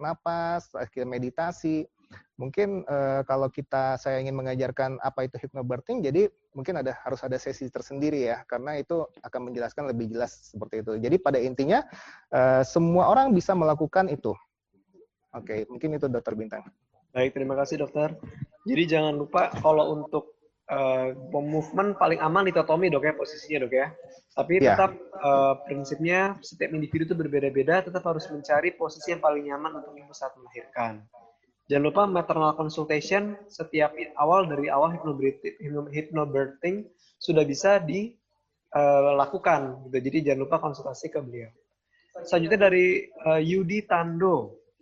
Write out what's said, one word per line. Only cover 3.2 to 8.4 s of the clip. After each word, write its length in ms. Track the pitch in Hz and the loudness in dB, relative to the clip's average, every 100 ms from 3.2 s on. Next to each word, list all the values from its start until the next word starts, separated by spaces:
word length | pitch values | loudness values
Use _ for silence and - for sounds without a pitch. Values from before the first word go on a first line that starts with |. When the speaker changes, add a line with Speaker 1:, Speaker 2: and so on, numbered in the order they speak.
Speaker 1:
kalau 240 | 135 135 135 | 0 0 -2
kita, 480 | - 143 135 131 131 | -4 -4 -2 0 -2
saya 240 | 139 131 | -2 -4
ingin 160 | 135 135 | -4 -4
mengajarkan 640 | 131 127 127 127 131 131 | -4 -2 -2 -2 -4 -2
apa 240 | 131 - | -6 -4
itu 160 | 131 123 | -6 -8
hypnobirthing, 640 | 135 139 123 123 - 247 | -12 -8 -6 -6 -6 -4
jadi 240 | 143 160 208 _ _ 139 | 0 2 2 _ _ -12
mungkin 240 | 135 170 | -6 -4
ada, 160 | 131 - | -4 -6
harus 160 | 127 131 | -8 -8
ada 120 | 131 127 | -6 -6
sesi 320 | 139 - 127 | -6 -8 -8
tersendiri 600 | - - 139 151 147 117 | -10 -10 -4 -2 0 -2
ya, 160 | 117 | -2